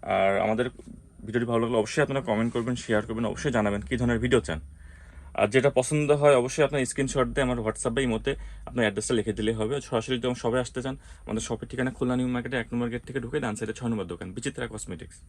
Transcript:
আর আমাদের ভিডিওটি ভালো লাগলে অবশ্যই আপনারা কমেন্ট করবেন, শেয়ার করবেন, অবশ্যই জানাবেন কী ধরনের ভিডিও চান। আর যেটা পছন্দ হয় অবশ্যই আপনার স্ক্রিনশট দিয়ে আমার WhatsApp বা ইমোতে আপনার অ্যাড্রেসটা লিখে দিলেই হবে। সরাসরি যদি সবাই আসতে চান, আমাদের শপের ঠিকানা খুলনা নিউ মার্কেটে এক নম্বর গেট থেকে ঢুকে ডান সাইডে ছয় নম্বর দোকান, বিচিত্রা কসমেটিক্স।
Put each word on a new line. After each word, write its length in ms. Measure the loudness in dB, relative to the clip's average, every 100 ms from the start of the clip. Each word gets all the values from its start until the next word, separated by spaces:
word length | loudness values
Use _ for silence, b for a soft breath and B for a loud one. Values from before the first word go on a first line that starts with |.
| 0
আর 180 | 2 4 4 2
আমাদের 200 | 2 0 -4 -18 -18 -20 -16 -4
ভিডিওটি 200 | -2 2
ভালো 100 | 2
লাগলে 160 | 2 2
অবশ্যই 200 | 2 2 2
আপনারা 160 | 0 0
কমেন্ট 220 | 2 2 0
করবেন, 180 | -2 -4
শেয়ার 180 | 2 0 2
করবেন, 160 | -2 -2
অবশ্যই 200 | -2 0 2
জানাবেন 240 | 2 0 -2
কী 60 | 0
ধরনের 200 | 2 2
ভিডিও 160 | 4 4 4
চান। 140 | -6 -8 B B B B B B 0
আর 60 | 4
যেটা 160 | 6 6 4
পছন্দ 300 | 2 2 4 6
হয় 140 | 8 8
অবশ্যই 220 | 4 2 2
আপনার 140 | 2 -2
স্ক্রিনশট 380 | 0 0 2 0
দিয়ে 100 | 2 0
আমার 120 | 0 -2
WhatsApp 280 | -2 -2 0
বা 40 | 0
ইমোতে 260 | 0 0 -4 B B -8
আপনার 140 | 0
অ্যাড্রেসটা 300 | 2 2 0 0
লিখে 140 | 0 0
দিলেই 180 | 0 0
হবে। 140 | 0 -2 0
সরাসরি 260 | -2 0 -2
যদি 120 | 0 -2
সবাই 160 | 0 0
আসতে 160 | -2 -6
চান, 100 | -6 -8 B B
আমাদের 180 | -6 -6 -4
শপের 200 | -6 -6
ঠিকানা 200 | -2 -2 0
খুলনা 180 | 0 0
নিউ 100 | 0
মার্কেটে 220 | -2 -2 -4
এক 60 | -2
নম্বর 160 | -2 -2
গেট 100 | -4 -6
থেকে 100 | -6
ঢুকে 140 | -4 -4
ডান 100 | -4 -4
সাইডে 160 | -6 -4
ছয় 120 | -4
নম্বর 160 | -2 -4
দোকান, 160 | -6 -8 -6
বিচিত্রা 280 | -8 -6 -8
কসমেটিক্স। 440 | -8 -10 -12 -12 -18